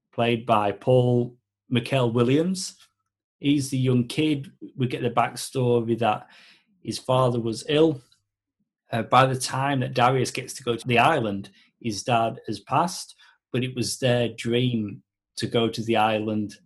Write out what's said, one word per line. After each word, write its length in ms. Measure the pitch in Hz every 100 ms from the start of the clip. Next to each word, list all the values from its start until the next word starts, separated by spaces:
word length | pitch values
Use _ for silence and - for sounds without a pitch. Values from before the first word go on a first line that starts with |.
| _
played 320 | - 117 120 123
by 280 | 110 104
Paul 640 | 98 - 127 123 123 123 - _ _ -
Mikel 420 | 120 120 135 120
Williams. 640 | 120 120 143 175 185 - - _ _ _ _ _ -
He's 300 | 143 147 131
the 80 | 131
young 300 | 127 123 120
kid. 440 | - 156 139 - - - -
We 120 | 123
get 160 | 139
the 60 | 120
backstory 880 | 117 120 123 - 135 123 120 113 113
that 280 | 110 107 - - - _ _ _
his 160 | - 107
father 400 | - 127 127 120
was 240 | 113 110 -
ill. 320 | 147 160 135 - _ _ _ _ _ _ _ -
Uh, 120 | 117
by 220 | 110 127 131
the 140 | 127
time 400 | - 131 139 135
that 140 | 127
Darius 380 | 127 123 131 113
gets 220 | - 117 -
to 80 |
go 120 | 123 113
to 120 | 123
the 120 | 117
island, 500 | 139 156 110 98 - _ _ _
his 240 | 120 98
dad 380 | - 117 113 - -
has 140 | 107
passed, 560 | - 139 180 - - - _ _ _
but 100 | 123
it 100 | 127
was 240 | 123 101 -
their 300 | 127 123 117
dream 760 | - 117 120 127 120 104 - _ _ _ -
to 100 | 110
go 220 | - 113
to 120 | -
the 140 | 110 110
island 600 | 110 110 110 107 104 -